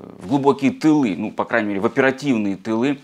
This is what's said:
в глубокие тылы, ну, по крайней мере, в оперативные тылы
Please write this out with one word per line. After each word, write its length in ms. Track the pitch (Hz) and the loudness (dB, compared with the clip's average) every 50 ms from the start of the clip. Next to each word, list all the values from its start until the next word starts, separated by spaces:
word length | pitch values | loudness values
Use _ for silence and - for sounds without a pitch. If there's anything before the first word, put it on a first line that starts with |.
| - - - - | -18 -20 -18 -16
в 100 | - 90 | -4 -2
глубокие 420 | 135 143 131 143 135 - 139 127 | -2 2 4 4 4 4 2 0
тылы, 440 | 85 - 151 156 151 151 135 104 87 | 0 2 2 2 4 4 2 0 -2
ну, 160 | 90 107 104 | -2 -4 -4
по 140 | - - 101 | -4 -4 -4
крайней 240 | - 120 117 107 104 | -2 -2 -2 -2 -2
мере, 120 | 101 98 | -2 -2
в 60 | 98 | -2
оперативные 720 | - - 139 131 135 131 131 147 143 123 110 101 101 95 | 0 2 2 2 2 0 0 -2 0 0 0 0 -2 -6
тылы 420 | 90 - 113 110 117 123 143 139 143 | -6 -4 -4 -2 -2 0 -2 -2 -4